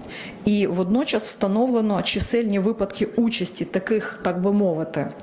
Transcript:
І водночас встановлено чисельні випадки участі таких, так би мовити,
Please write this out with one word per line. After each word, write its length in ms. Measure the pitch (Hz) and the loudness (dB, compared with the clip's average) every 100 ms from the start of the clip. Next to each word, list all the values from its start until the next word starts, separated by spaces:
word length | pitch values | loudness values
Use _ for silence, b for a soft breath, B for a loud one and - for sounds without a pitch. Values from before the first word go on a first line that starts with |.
| B B B B 208 | B B B B 0
І 220 | 208 202 | 2 2
водночас 560 | 175 180 226 311 240 | 0 2 2 2 -2
встановлено 760 | 226 - 202 202 254 240 220 196 | -2 -2 0 2 2 2 2 0
чисельні 580 | - 214 - 233 226 202 | 0 -2 0 0 2 2
випадки 460 | 190 226 196 - 208 | 2 0 -2 -2 -2
участі 600 | - 233 233 180 - - | 2 2 0 -4 -4 -4
таких, 540 | 190 185 214 - - | -4 0 0 -2 -4
так 180 | 185 180 | -2 0
би 120 | 185 | 2
мовити, 540 | 208 202 160 160 156 139 - | 4 4 2 -2 -4 -4 -6